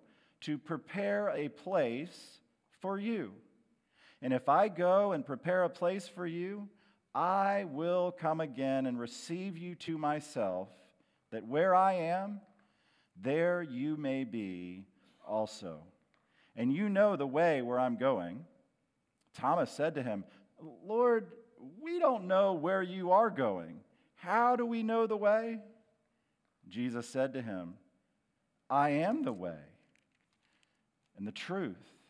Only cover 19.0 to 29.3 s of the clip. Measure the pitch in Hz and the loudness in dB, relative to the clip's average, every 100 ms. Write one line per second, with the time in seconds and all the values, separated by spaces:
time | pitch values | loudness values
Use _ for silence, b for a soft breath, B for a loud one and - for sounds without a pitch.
19 | _ _ _ - 131 170 131 - 156 147 | _ _ _ -4 0 2 0 -2 -2 -2
20 | 123 101 95 B B - 160 120 185 226 | -4 -6 -8 B B -20 -20 -14 -4 2
21 | 247 226 180 - - - 131 190 320 349 | 4 2 -2 -14 -20 -20 -20 -14 -6 2
22 | 330 226 185 190 196 170 165 190 185 185 | 2 2 2 4 4 2 0 0 -2 -2
23 | 175 190 226 156 117 90 82 80 - b | 6 6 6 2 0 0 -6 -14 -20 b
24 | b b 175 220 240 247 233 233 220 226 | b b 0 4 4 4 0 -2 0 2
25 | 226 214 208 220 226 226 208 - _ _ | 2 2 4 2 0 -8 -12 -20 _ _
26 | _ _ _ _ _ _ - 104 123 117 | _ _ _ _ _ _ -12 -6 -4 -4
27 | 117 135 135 131 113 92 87 101 _ _ | -4 0 0 -2 -6 -6 -8 -14 _ _
28 | _ _ _ _ _ _ - 139 147 143 | _ _ _ _ _ _ 0 2 4 2
29 | 180 302 254 | 0 0 -2